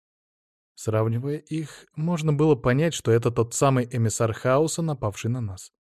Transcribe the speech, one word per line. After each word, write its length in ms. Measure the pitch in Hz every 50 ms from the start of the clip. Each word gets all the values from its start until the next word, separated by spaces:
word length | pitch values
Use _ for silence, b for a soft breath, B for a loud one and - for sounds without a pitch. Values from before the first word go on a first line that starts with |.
| _ _ _ _ _ _ _ _ _ _ _ _ _ _ _
Сравнивая 640 | - - 113 107 110 110 113 117 123 135 143 147
их, 500 | 160 - _ 156 160 156 - - - - _ _
можно 380 | 151 156 175 180 156 156 156
было 240 | 147 139 156 156 147
понять, 380 | 117 - 127 127 139 165 165 -
что 180 | - - 120
это 180 | 113 117 120 123
тот 240 | 117 120 113 120 -
самый 340 | - 143 139 135 127 123 120
эмиссар 400 | - 120 113 110 - - 117 110
хаоса, 500 | 110 - - 127 131 143 160 156 - -
напавший 480 | 165 160 147 - 123 104 98 - - 113
на 100 | 123 127
нас. 300 | 117 98 92 - - - _ _ _